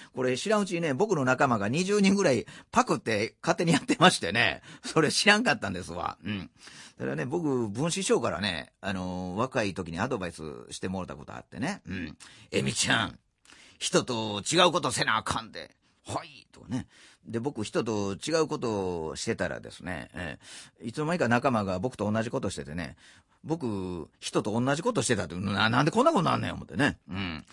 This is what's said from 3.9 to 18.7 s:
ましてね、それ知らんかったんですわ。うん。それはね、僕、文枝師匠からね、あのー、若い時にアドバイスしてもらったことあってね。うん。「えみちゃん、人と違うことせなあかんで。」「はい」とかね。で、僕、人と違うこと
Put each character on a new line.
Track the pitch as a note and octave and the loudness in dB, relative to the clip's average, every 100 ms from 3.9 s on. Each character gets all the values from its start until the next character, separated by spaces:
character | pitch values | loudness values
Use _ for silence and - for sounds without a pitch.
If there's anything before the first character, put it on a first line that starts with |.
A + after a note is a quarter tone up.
| D4 | 6
ま | F3+ | 6
し | - | 6
て | F2 | 2
ね、 | A2 G#2+ C2 - - | 2 2 0 -8 -14
そ | - D#3+ | -2 2
れ | D3 | 2
知 | - G#3 | 4 4
ら | G#3 | 4
ん | |
か | B3 | 4
っ | B2 | 0
た | G2+ | -2
ん | |
で | F#2 | -6
す | E2+ | -8
わ。 | E2+ E2 - | -6 -6 -6
う | F#2+ | -6
ん。 | G2+ - _ - - - - | -6 -8 _ -20 -20 -20 -10
そ | |
れ | C3 | -6
は | C#3+ | -4
ね、 | C3+ | -4
僕、 | F3 D3+ B2+ A2 | -2 0 0 -2
文 | G#2+ E3 | -2 -2
枝 | |
師 | F#3+ | -2
匠 | F#3+ G#3 | 0 2
か | A2+ | 0
ら | E2 | -2
ね、 | G2+ D#2+ - _ | -2 -4 -8 _
あ | F#2+ | -6
の | F#2+ F#2 F2+ F#2 | -4 -4 -6 -6
ー、 | F#2+ | -4
若 | C3 C3 | -2 0
い | G2+ | -2
時 | F#2 E2 | -2 -6
に | E2 | -4
ア | B2 | -2
ド | A#2 | -2
バ | F2 | -6
イ | |
ス | D#2+ D#2 A#1+ G1+ | -8 -12 -12 -14
し | - | -8
て | F#2 | -6
も | F#2 | -6
ら | E2 | -8
っ | |
た | C#2+ | -12
こ | C2 | -14
と | |
あ | A#1+ | -16
っ | - | -14
て | - | -8
ね。 | D3+ G3+ - | -6 -6 -8
う | |
ん。 | - - - - - - | -8 -8 -12 -20 -20 -4
「え | G2 | -2
み | C3 | 0
ち | - - | 0 2
ゃ | B2 F2+ | 2 0
ん、 | A#1 _ _ _ - - - | -6 _ _ _ -20 -20 -8
人 | - F3 | 2 2
と | - A#2 A2 G#2 | 2 0 -2 -4
違 | - E3 F3+ | 0 4 4
う | |
こ | E3 | 4
と | C3+ | 0
せ | - C3+ | 0 2
な | A2 | 2
あ | |
か | - A#2 | 0 -2
ん | A2 | -4
で。」 | E2+ - _ _ _ - | -12 -16 _ _ _ -8
「は | D3+ E3 | -8 -8
い」 | C3 - | -16 -20
と | - | -20
か | - | -6
ね。 | - - - - _ - | -6 -6 -14 -20 _ -8
で、 | A2+ | -4
僕、 | A#2 - | -4 -4
人 | G#2 F3 | -2 -2
と | A#2 G#2+ G2 G2 | 0 0 -2 -4
違 | - E3 | 0 0
う | D#3 | 2
こ | D3+ | 0
と | B2 | -2